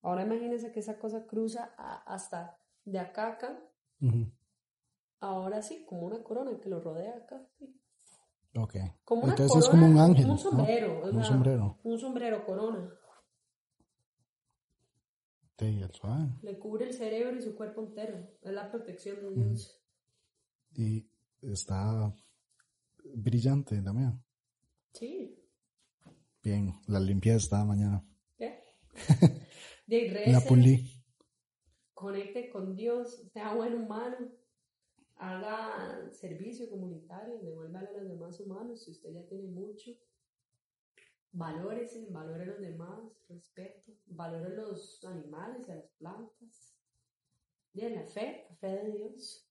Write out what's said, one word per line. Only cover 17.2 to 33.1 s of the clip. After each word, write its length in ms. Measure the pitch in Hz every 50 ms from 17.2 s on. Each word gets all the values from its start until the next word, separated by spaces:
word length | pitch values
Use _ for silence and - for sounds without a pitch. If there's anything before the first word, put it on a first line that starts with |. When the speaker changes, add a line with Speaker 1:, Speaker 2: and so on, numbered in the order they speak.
| 240 254 254 254
Speaker 1:
y 40 |
su 140 | 226 220 208
cuerpo 260 | - 214 - - -
entero. 360 | 220 208 - - 214 220 202 180 175 - - _
Es 120 | _ 190 196
la 180 | 202 208 208
protección 460 | - 233 226 - 175 - - 202 202 202
de 60 | 202 196
Speaker 2:
Ujú. 80 | 196 123 113
Speaker 1:
Dios. 380 | 107 110 110 - - - _ _ _ _ _ _ _ _ _ _ _ _ _ _ _ _ _ _ _ _
Speaker 2:
Y 300 | - 117 107 110 110 110 _ _ _ _ _ _ _
está 720 | - 139 101 98 - - 95 95 98 107 113 113 107 107 101 - _ _ _ _ _ _ _ _ _ _ _ _ _ _ _ _ _ - 139
brillante 680 | 117 104 123 113 120 113 131 139 143 139 - 110 101
también. 420 | 98 98 101 117 135 131 - - - _ _ _ _ _ _ _ _ _ _ _ _ _ _
Speaker 1:
Sí. 420 | - 226 247 320 381 254 - - - _ _ _ _ _ _ _ _ _ _ _ _ _ - - _ _ _ _ _
Speaker 2:
Bien, 320 | _ 107 101 101 101 95 85 - - -
la 120 | 104 98
limpieza 360 | 95 95 101 98 90 110 113 113
está 280 | 110 - - 101 104
mañana. 400 | 104 104 101 104 101 101 98 - - _ _ _ _ _ _
Speaker 1:
¿Qué? 260 | - 240 - - - _ _ _ _ _ -
Speaker 2:
<laughs> 540 | - - - 156 - - 156 - - - - - - - - - - _ -
Speaker 1:
De 100 | 220 233
ahí 340 | - - - - - 127
Speaker 2:
La 80 | 127 127
Speaker 1:
rece, 80 | - -
Speaker 2:
pulí. 560 | 127 127 123 131 135 131 - - - - _ _ _ _ _ _ _ _ _ _ _ _ _ _ _ _ _ _ _
Speaker 1:
conecte 560 | - 185 202 196 196 196 196 - 247 240 -
con 260 | - 208 190 190 190
Dios, 480 | 185 220 233 240 247 240 233